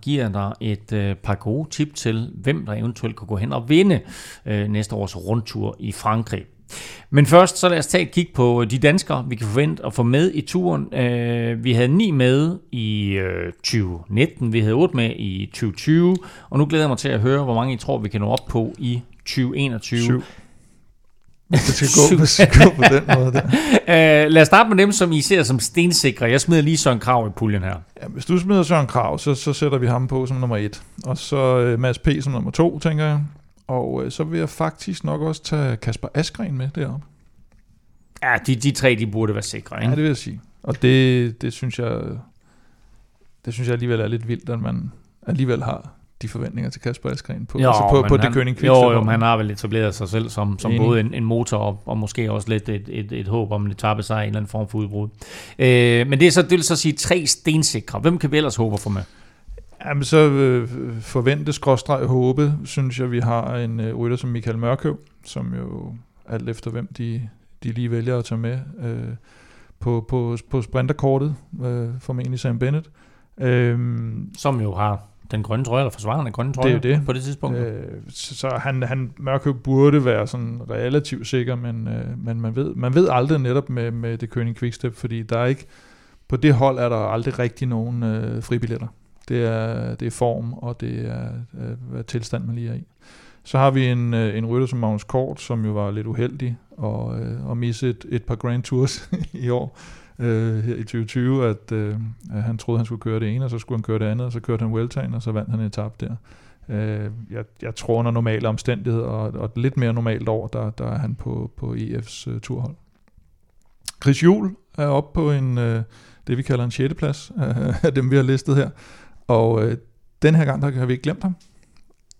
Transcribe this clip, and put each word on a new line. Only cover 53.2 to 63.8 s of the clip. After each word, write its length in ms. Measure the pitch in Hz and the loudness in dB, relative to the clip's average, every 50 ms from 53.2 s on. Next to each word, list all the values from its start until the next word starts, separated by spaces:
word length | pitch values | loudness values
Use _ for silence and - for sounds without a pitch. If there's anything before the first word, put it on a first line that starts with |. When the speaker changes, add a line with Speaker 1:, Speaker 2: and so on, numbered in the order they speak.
| 101 | -4
Speaker 1:
håb 240 | 95 110 117 107 101 | -2 -2 -2 0 0
om 140 | 107 104 104 | -2 -2 -2
en 60 | 101 | -4
etapesejr 480 | 98 - - 107 107 107 101 - 110 107 | -2 0 0 0 0 0 -2 -2 -2 -2
i 40 | 107 | -2
en 40 | |
eller 120 | 104 104 107 | -2 -4 -4
anden 100 | 107 101 | -4 -4
form 180 | - 107 107 | -4 -6 -6
for 100 | 101 110 | -4 -4
udbrud. 300 | 110 107 98 104 104 104 107 - - - - - - - - - - | -4 -4 -4 -4 -6 -6 -6 -8 -14 -20 -20 -18 -18 -18 -12 -2 2
Øh, 480 | 131 127 127 123 120 120 120 120 123 | 4 6 6 8 6 6 6 4 4
men 120 | 139 135 135 | 2 4 6
det 80 | 170 | 6
er 40 | 175 | 6
så, 100 | 135 180 | 6 6
det 100 | 160 135 | 4 4
vil 120 | 180 175 156 | 4 2 2
så 120 | - 170 | 2 0
sige 180 | 147 - 156 143 | 0 0 0 0
tre 320 | - - - 180 180 151 | 0 0 0 0 2 2
stensikre. 720 | 135 - - - - 156 156 147 - - 113 - - - 104 | 0 -2 0 0 0 2 2 2 0 -2 -4 -6 -6 -4 0
Hvem 180 | 110 165 180 | 2 2 2
kan 140 | 165 - 139 | 2 0 0
vi 60 | 147 | 2
ellers 180 | 151 151 131 104 | 2 0 0 0
håbe 180 | 120 113 110 104 | 0 0 0 -2
at 60 | 98 | -2
få 100 | - 104 | -2 -2
med? 120 | 98 95 92 - - - - - _ _ _ - - - - - - - - | -4 -4 -6 -8 -14 -20 -20 -20 _ _ _ -18 -18 -18 -18 -20 -18 -12 -8
Speaker 2:
Jamen, 180 | 151 143 143 135 | -4 -4 -2 0
så, 140 | - 156 156 151 147 | 4 6 6 6 6
øh, 400 | 139 139 135 131 127 123 117 120 123 131 127 123 117 113 | 6 4 4 2 2 0 -2 -4 -6 -8 -8 -8 -8 -10
forvente 520 | 110 - - 131 117 131 143 147 147 151 139 | -8 -4 -2 0 2 2 0 0 -2 -4 -6
skråstreg 520 | - - 139 131 120 - - 143 135 127 | 0 2 2 2 2 2 -2 -2 0 0
håbe, 480 | 120 127 127 127 127 127 143 147 147 151 147 139 | 2 2 2 2 2 2 2 2 2 0 -2 -4
synes 340 | 131 - 143 135 131 120 127 | -6 -4 -2 -2 -2 -2 -4
jeg, 120 | 127 123 | -4 -2
vi 80 | 120 120 | -2 0
har 360 | 113 113 117 117 113 123 123 | 0 0 0 0 -2 -2 -4
en, 240 | 120 120 113 113 | -4 -4 -4 -4
øh, 160 | 113 | -4